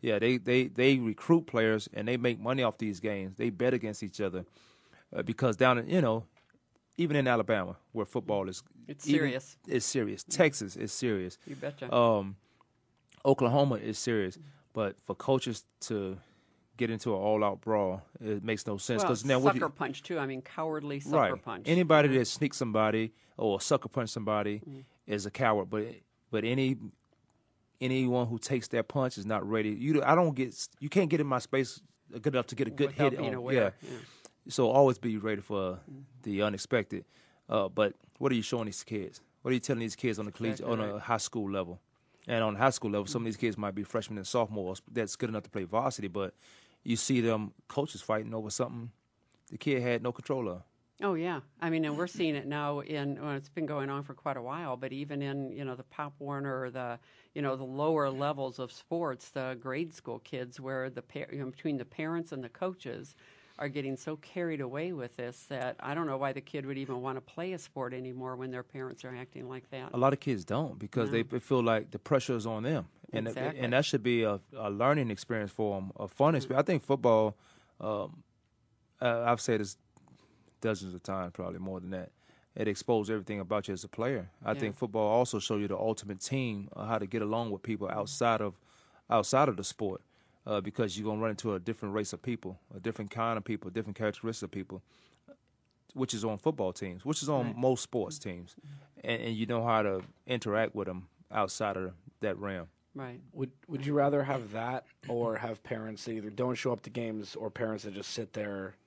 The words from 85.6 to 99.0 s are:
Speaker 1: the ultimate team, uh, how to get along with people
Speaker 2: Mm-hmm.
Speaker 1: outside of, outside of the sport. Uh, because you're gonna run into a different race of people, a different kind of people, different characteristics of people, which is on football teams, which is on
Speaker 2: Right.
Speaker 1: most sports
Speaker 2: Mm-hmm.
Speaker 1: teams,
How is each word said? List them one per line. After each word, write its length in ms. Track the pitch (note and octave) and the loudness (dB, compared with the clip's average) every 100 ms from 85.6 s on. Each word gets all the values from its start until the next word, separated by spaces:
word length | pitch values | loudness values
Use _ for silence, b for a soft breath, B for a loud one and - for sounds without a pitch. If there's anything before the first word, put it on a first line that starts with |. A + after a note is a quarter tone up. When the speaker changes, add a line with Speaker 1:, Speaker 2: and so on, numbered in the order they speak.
| G2+ | -2
Speaker 1:
the 80 | G2 | -2
ultimate 420 | A2 G#2+ G2+ F#2+ | -2 -2 -6 -10
team, 480 | - C3+ B2 G#2 G2 | -4 -2 -2 -4 -8
uh, 120 | - G#2 | -10 -2
how 120 | A2+ | -2
to 80 | G2+ | 0
get 160 | A2+ | -2
along 280 | G#2 A2+ A#2 | 0 0 -2
with 120 | G2+ | -4
people 240 | - G#2 G2 | -4 -4 -2
Speaker 2:
Mm-hmm. 120 | G#2+ | -4
Speaker 1:
outside 400 | G#2 - A#2+ A2 | -4 2 2 4
of, 180 | G#2 F2+ b b b b _ | 0 -6 b b b b _
outside 400 | A#2 G2+ C3+ C#3+ | 2 6 6 4
of 80 | F#2+ | 2
the 80 | |
sport. 360 | G2 - G#2 F#2 _ b b b - | -6 -4 -4 -4 _ b b b -4
Uh, 140 | G#2 | -2
because 380 | G2 G2+ A2 F#2 | -2 -2 -2 0
you're 80 | G#2+ | -4
gonna 140 | G#2+ | 0
run 80 | A2+ | -2
into 240 | G#2 A#2 | -2 -2
a 40 | F#2+ | -2
different 360 | F2+ A2+ G#2 | -2 -6 -2
race 180 | G#2 G2+ | -2 -4
of 80 | - | -6
people, 400 | - A#2 F#2 F#2 _ G2 | -6 -6 -6 -14 _ -8
a 20 | |
different 320 | F#2 G#2+ G#2 | -6 -6 -8
kind 280 | A2+ A2+ A2 | -2 -2 -2
of 60 | |
people, 260 | G2+ G#2+ F#2+ | -4 -6 -4
different 260 | F2+ G#2 G2 | -6 -6 -2
characteristics 460 | G#2+ G2+ A2+ A2+ | -2 -2 -6 -6
of 80 | F#2+ | -8
people, 320 | G2 F#2 F#2 b b b b _ C#4+ _ _ _ _ _ | -8 -10 -12 b b b b _ -20 _ _ _ _ _
which 180 | C3+ B2+ | -6 -4
is 120 | A2+ | -2
on 140 | A2+ G#2 | -2 0
football 340 | D#3 D3+ F#2+ | -2 0 -2
teams, 320 | F2+ G2 F2+ | -4 -8 -8
which 180 | B2+ D3+ | -6 -4
is 60 | C#3+ | -2
on 180 | C#3+ A#2+ | -2 -2
Speaker 2:
Right. 100 | A2 | 0
Speaker 1:
most 260 | C3 B2 | 2 2
sports 360 | - A#2+ F2+ D#2 | -2 -4 -4 -6
Speaker 2:
Mm-hmm. 120 | G#2 | -10
Speaker 1:
teams, 260 | F2 F2 - C#3+ B B - | -10 -14 -18 -18 B B -12